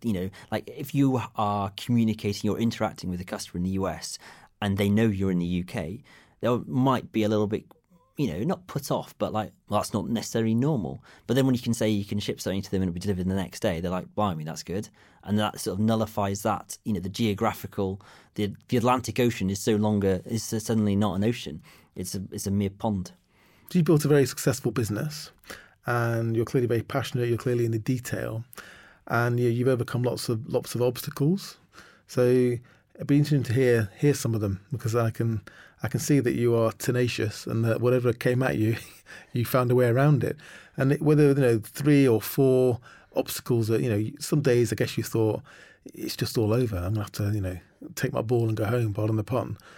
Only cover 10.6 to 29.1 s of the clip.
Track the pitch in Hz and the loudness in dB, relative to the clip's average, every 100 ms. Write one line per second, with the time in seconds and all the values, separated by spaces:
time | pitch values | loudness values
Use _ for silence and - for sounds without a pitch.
10.6 | 139 143 73 69 - - - 127 135 123 | 2 0 -4 -8 -16 -16 -2 2 4 2
11.6 | 117 113 110 107 98 104 - - - 95 | 0 0 0 0 -2 -4 -4 -6 -4 -4
12.6 | - 95 92 87 98 92 92 98 92 - | -2 0 0 -2 -2 -2 0 -2 -4 -4
13.6 | 110 82 90 90 87 - 104 80 78 78 | -4 -2 -2 -4 -6 -2 -2 -2 -6 -10
14.6 | - 92 - - - _ - 104 107 - | -8 -8 -8 -14 -20 _ -2 0 0 -2
15.6 | - 92 110 113 113 - 98 98 110 98 | -6 0 2 2 0 -2 -2 -2 -2 -2
16.6 | - - - 101 92 95 113 101 110 98 | -6 -12 -6 -4 -4 -2 -2 0 -2 -2
17.6 | 107 - 98 98 - - _ - 101 - | -8 -4 -4 -6 -12 -20 _ -4 -4 -6
18.6 | - 123 120 127 120 107 120 - 95 98 | -2 0 2 2 0 0 0 0 -2 -2
19.6 | - 107 107 104 98 92 - 110 - 110 | 0 2 2 2 2 0 -2 -6 -4 -6
20.6 | 110 110 104 98 104 90 107 120 - 76 | -2 0 2 2 0 2 0 -2 -6 -12
21.6 | - - _ - 92 101 95 107 101 98 | -16 -20 _ -12 -8 -8 -8 -8 -2 0
22.6 | 98 98 113 101 90 - _ _ _ _ | 0 -2 -2 -2 -6 -12 _ _ _ _
23.6 | - 180 160 156 143 147 131 - - 123 | -2 2 4 4 4 4 4 0 -2 0
24.6 | 123 110 104 101 151 - - - - - | -2 -2 -2 -4 -6 -8 -14 -20 -20 -20
25.6 | - _ - 120 117 117 113 113 117 139 | -20 _ -4 -2 0 0 0 0 0 0
26.6 | 120 117 - 139 - 123 120 117 - 120 | 0 0 -2 -4 -4 -2 -2 -2 0 0
27.6 | 117 113 107 127 - 101 117 113 117 - | 0 0 -2 -2 -4 -6 -6 -8 -10 -16
28.6 | - - - - - | -20 -20 -20 -20 -2